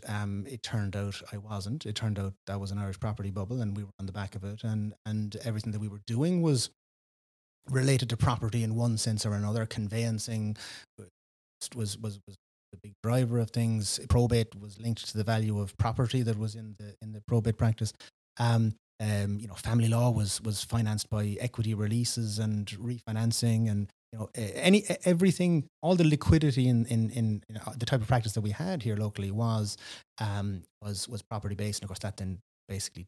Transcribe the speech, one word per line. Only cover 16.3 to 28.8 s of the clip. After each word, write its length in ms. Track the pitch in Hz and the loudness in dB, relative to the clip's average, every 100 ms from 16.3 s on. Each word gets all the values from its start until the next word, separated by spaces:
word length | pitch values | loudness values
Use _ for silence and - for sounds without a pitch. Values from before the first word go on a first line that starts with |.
| 107 | 0
was 160 | 107 110 | -2 -6
in 220 | 110 101 | -12 -14
the, 160 | 104 - | -16 -14
in 120 | 110 | -12
the 100 | 107 - | -12 0
probate 300 | 117 110 107 | 2 4 4
practice. 360 | 113 110 107 - - - _ - | 4 4 0 -4 -16 -20 _ -2
Um, 360 | 120 117 110 110 _ - | 2 4 4 0 _ -6
um, 380 | 107 104 101 101 | -2 0 0 -4
you 60 | 110 | -6
know, 80 | 92 | -8
family 320 | - 117 113 | 0 2 4
law 240 | 117 123 | 4 4
was, 300 | 110 101 - | 4 0 -2
was 220 | 110 101 - | -2 -4 -2
financed 440 | 117 110 104 - | 0 0 0 -2
by 280 | 107 104 101 | 0 0 -2
equity 320 | 120 - 110 104 | -4 -2 -2 0
releases 640 | 104 117 120 - 110 104 | 0 2 0 0 -2 0
and 260 | 110 107 98 | 0 0 -2
refinancing, 1040 | 101 120 120 - 110 117 113 117 113 113 | -6 -6 -6 -4 0 2 2 4 4 2
and, 180 | 104 101 - _ | 0 -2 -8 _
you 60 | 110 | -10
know, 100 | 107 - | -10 -6
a-, 220 | 107 - | -6 2
any, 200 | 175 202 | 6 6
e-, 180 | 202 180 185 | 4 0 2
everything, 600 | 170 185 - 180 165 - _ | 6 6 4 4 4 2 _
all 120 | 160 180 | 2 6
the 100 | 160 | 6
liquidity 600 | 147 - 160 151 127 127 | 6 6 6 6 4 4
in, 180 | 120 117 | 4 4
in, 240 | 113 110 | 2 2
in, 320 | 120 110 104 - | 2 0 0 -4
in, 80 | 107 | -10
uh, 140 | - 120 | -10 -6
the 100 | 117 | -2
type 140 | 131 | 0
of 80 | 110 | 2
practice 240 | 131 110 | 2 2
that 80 | 110 | -2
we 100 | 104 | -2
had 320 | 104 175 180 | -2 -2 -2